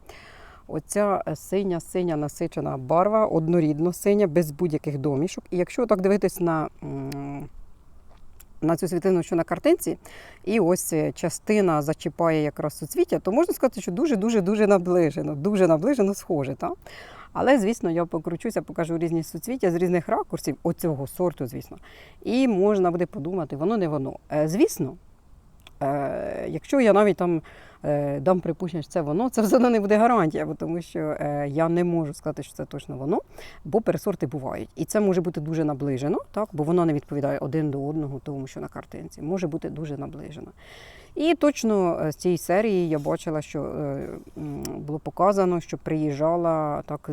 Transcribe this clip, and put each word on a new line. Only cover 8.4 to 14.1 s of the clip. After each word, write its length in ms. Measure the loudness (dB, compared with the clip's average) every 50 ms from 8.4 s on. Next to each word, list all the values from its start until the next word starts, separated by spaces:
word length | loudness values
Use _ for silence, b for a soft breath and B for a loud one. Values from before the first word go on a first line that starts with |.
| -20 -20 -10 -4 0
на 140 | 0 0
цю 120 | 0 0 -2
світлину, 340 | -2 0 2 2 2 2 2
що 140 | 0 -2
на 80 | -2 0
картинці, 540 | -2 -4 0 2 2 2 4 2 -4 -6 -6 B B B B B B B B B
і 160 | 0 2 2
ось, 320 | 4 4 2 2 0 -2 0
е, 200 | 0 0 0 -2
частина 680 | -4 -4 -4 -4 -6 -2 0 2 4 4 4 2 2 0
зачіпає 600 | 0 -4 -4 -4 -8 -2 0 2 2 2 2 0
якраз 360 | 0 -2 -4 -6 -6 -6 -6
суцвіття, 400 | -10 -6 -2 0 0 0 0 -2
то 140 | 0 0 2
можна 220 | 2 2 2 2
сказати, 260 | 0 0 0 0 -2
що 120 | -6 -6 -2
дуже-дуже-дуже 720 | -2 0 0